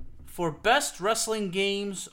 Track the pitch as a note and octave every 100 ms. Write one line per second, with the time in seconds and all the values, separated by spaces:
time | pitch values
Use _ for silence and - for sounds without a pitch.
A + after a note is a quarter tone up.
0 | - - - - E3+ D3+ G#3 C4+ C#4 -
1 | F#3+ A3 - A3 G3+ F3+ G3 G3 G3+ F#3+
2 | -